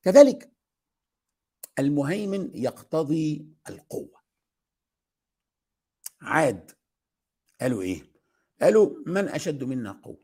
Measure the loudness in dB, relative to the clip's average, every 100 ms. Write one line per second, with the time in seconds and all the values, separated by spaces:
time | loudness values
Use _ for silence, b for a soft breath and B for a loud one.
0 | 8 8 8 6 -12 _ _ _ _ _
1 | _ _ _ _ _ _ -10 -2 0 0
2 | -2 -4 -4 -4 -6 -4 -6 -6 -4 -4
3 | 0 0 0 -4 -10 _ -20 -20 _ -12
4 | -12 _ _ _ _ _ _ _ _ _
5 | _ _ _ _ _ _ _ _ _ _
6 | -20 _ -4 -2 0 -4 -14 -20 _ _
7 | _ _ _ _ _ _ -4 -4 -6 -8
8 | -12 _ _ _ _ _ 4 4 2 0
9 | -6 -4 -4 -6 -8 -8 -6 -8 -10 -14
10 | -20 -20